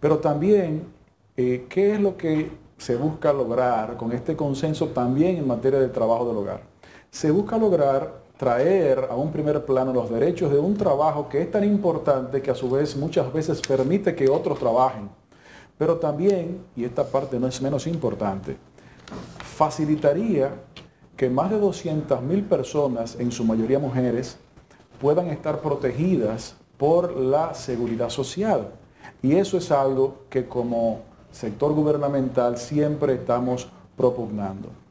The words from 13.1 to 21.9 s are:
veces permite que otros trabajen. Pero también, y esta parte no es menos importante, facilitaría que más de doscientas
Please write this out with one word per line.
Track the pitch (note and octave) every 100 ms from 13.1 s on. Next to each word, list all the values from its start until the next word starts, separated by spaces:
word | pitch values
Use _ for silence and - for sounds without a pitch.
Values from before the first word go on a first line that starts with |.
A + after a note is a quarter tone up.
| F3 C3
veces | D3 D#3 D3+
permite | - C3+ C3 F#3+ G3
que | D#3+ C3+
otros | D3+ E3 C#3
trabajen. | B2 A#2 C3 A2 G#2 - _ - - - - _
Pero | D#3 E3
también, | D#3+ D3 F#3+ G3 E3+ F3+ - -
y |
esta | A#2+ B2 C#3+
parte | C3+ C#3 B2
no | B2+
es | B2+
menos | C3+ C#3 D#3+
importante, | E3 B2+ A#2 G#2 G2 F#2+ - - - - - - - - -
facilitaría | - - D#3 D3+ D3+ D3+ D3 D3 A3+ E3 C3+ - - - - _ - -
que | C3
más | B2+ F3
de | G#3+
doscientas | G3+ - F3